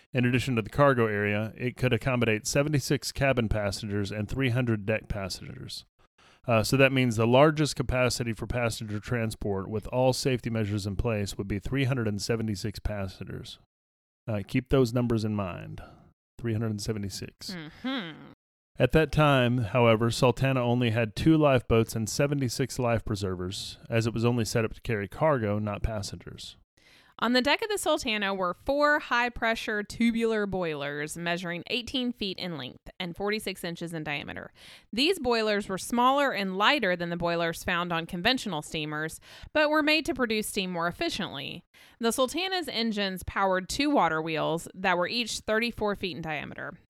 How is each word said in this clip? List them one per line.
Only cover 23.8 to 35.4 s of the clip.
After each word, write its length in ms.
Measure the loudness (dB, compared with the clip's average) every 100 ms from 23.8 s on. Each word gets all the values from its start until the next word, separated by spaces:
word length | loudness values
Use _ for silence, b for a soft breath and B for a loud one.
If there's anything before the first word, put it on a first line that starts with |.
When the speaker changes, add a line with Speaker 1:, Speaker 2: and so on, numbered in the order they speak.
| -2
Speaker 1:
as 180 | 0 2
it 80 |
was 100 | 2
only 200 | 2 2
set 200 | 0 0
up 80 | 0
to 60 | -4
carry 260 | -4 -4 -4
cargo, 520 | 0 2 2 2 0
not 240 | -2 -2
passengers. 720 | -2 -4 -6 -10 -14 -16 -16 -20 _ b b b b -4
Speaker 2:
On 120 | 0
the 80 | 2
deck 180 | 2 2
of 80 | 0
the 80 | -2
Sultana 560 | 0 0 0 -2 0
were 240 | 0 -2 -2
four 340 | -2 2 4 4
high-pressure 840 | 2 0 0 0 -2 -2 -2 -4
tubular 640 | -4 0 2 4 2 2 0
boilers 720 | -2 -2 -2 -4 -4 -6 -4
measuring 440 | -2 -2 -2 -6 -4
eighteen 480 | -4 -4 -4 -4
feet 240 | -4 -6 -6
in 180 | -6 -8
length 320 | -10 -14 -16 -10
and 160 | -10
forty-six 480 | -6 -2 -2 -4 -6
inches 300 | -8 -6 -6
in 120 | -6
diameter. 480 | -4 -6 -6 -10 -12 B B B B
These 280 | 0 2 2
boilers 500 | 0 2